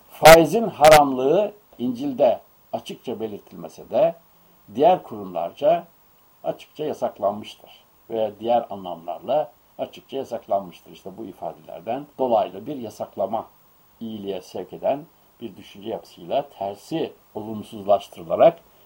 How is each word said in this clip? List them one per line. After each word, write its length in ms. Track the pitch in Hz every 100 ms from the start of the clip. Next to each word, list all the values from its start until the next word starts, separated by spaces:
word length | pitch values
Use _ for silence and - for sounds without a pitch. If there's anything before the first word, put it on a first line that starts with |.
| _
Faizin 600 | - 151 165 151 208 214
haramlığı 840 | - 151 156 139 127 131 175 208 - _ -
İncil'de 640 | 123 120 143 123 127 98 - _ -
açıkça 480 | 113 - - - 104
belirtilmese 680 | 110 101 - 90 80 - -
de 240 | 110 165 170 _ _ _ _ -
diğer 280 | 107 156 180
kurumlarca 800 | - 113 95 87 85 - 143 170 - _ _ _ _ _
açıkça 400 | 160 - - -
yasaklanmıştır. 880 | 151 117 120 - 101 104 110 - - - _ _ -
Ve 220 | 113 107 101
diğer 260 | 110 120 -
anlamlarla 800 | 98 92 85 85 82 92 147 147 _ _ -
açıkça 380 | 127 - - 135
yasaklanmıştır. 760 | 117 113 - 101 92 - -
İşte 180 | 85 95 92
bu 60 |
ifadelerden 800 | 110 - 85 78 78 78 95 127 147 -
dolaylı 480 | 127 110 95 95 110
bir 100 | 143
yasaklama, 680 | 110 - 110 - 98 110 - _ _ _ _ -
iyiliğe 400 | 113 110 98 92
sevk 320 | - 107 92
eden 340 | 85 92 139 165 _ _ -
bir 160 | 113 95
düşünce 340 | 95 101 104
yapısıyla 580 | 95 - - 87 123 143
tersi 640 | - 98 101 - 160 127 - _
olumsuzlaştırılarak 1300 | 107 107 107 98 113 98 98 - - 82 92 151 - _ _